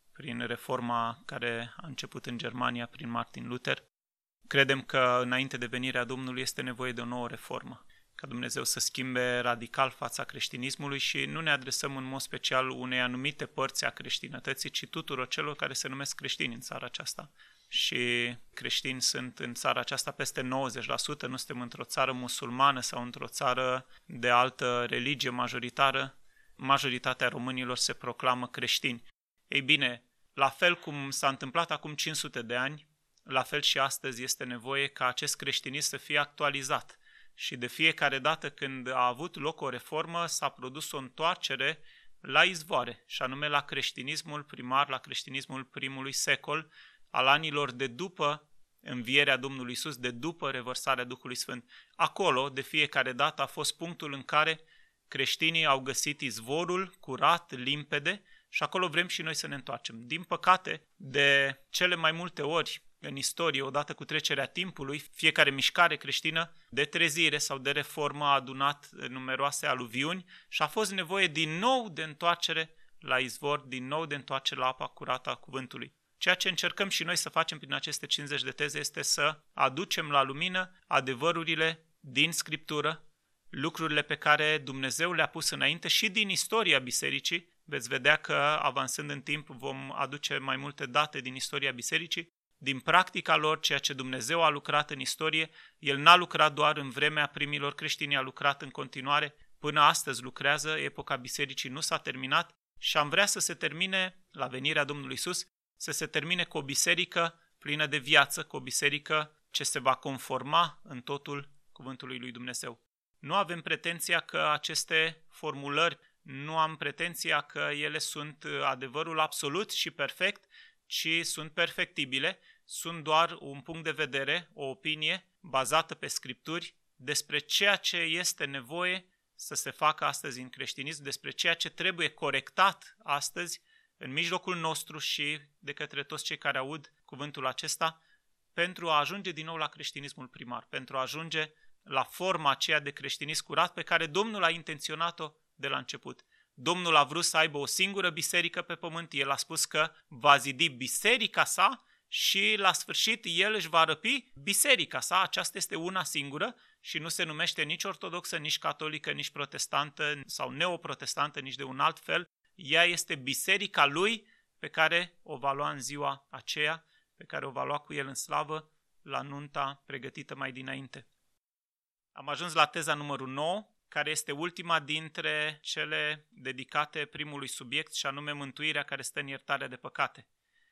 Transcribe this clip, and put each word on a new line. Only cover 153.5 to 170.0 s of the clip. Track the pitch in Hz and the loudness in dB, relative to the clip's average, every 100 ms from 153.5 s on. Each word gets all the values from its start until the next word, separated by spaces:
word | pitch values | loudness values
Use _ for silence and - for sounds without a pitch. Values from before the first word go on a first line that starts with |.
își | 214 165 | 2 2
va | 165 | 6
răpi | 160 151 220 269 - | 6 4 0 -2 -4
biserica | - 143 196 285 247 147 131 | -12 -2 2 4 4 4 -2
sa. | - 185 | 2 2
Aceasta | 185 - 175 196 | 2 0 -4 -4
este | - 165 | -4 -4
una | 170 190 | -2 -2
singură | 151 156 139 147 214 - _ _ | -2 -4 -4 -4 -4 -6 _ _
și | - 165 | -8 -6
nu | 160 | -4
se | - | -4
numește | 165 151 170 - | -4 -2 -2 0
nici | 147 170 | -2 -2
ortodoxă, | 196 185 185 170 - 170 | -4 -6 -6 -6 -6 -6
nici | 151 - | -2 -2
catolică, | 156 - 156 151 - | -2 -2 -4 -6 -6
nici | 143 143 | -6 -6
protestantă | 143 139 156 - 143 147 - 151 147 131 | -6 -8 -6 -2 -2 -2 -2 -4 -4 -8
sau | - 131 | -8 -6
neoprotestantă, | 131 180 170 - 135 135 - 147 151 | -2 0 0 -6 -8 -6 -2 -2 -2
nici | 135 127 | -10 -8
de | |
un | 135 131 | -8 0
alt | 151 160 | 0 0
fel. | - 160 175 _ _ | -2 -2 -2 _ _
Ea | - 135 156 | -14 2 6
este | 175 170 - | 6 4 -2
biserica | 156 127 131 - 196 202 - 143 | -4 -4 -2 2 2 2 6 6
Lui | 147 202 220 - _ _ - | 6 2 0 -6 _ _ -14
pe | 143 | -6
care | - 156 170 175 _ | 4 4 4 0 _
o | - 139 | -12 -4
va | 139 | -2
lua | 139 147 | 0 -2
în | 143 | -4
ziua | 120 143 143 135 _ | -8 -4 -4 -4 _
aceea, | 135 - 156 151 160 _ _ _ _ | -14 -6 0 0 0 _ _ _ _
pe | |
care | - 147 135 | -10 -8 -6
o | |
va | 127 | -4
lua | 131 147 | -2 -4
cu | - | -4
El | 147 135 | -8 -6
în | |
slavă | 135 - 151 151 156 156 _ _ _ | -8 -4 -2 -2 -6 -10 _ _ _
la | - 135 | -8 -6
nunta | 139 139 147 143 139 143 - | -6 -10 -10 -4 -4 -6 -12
pregătită | 135 | -10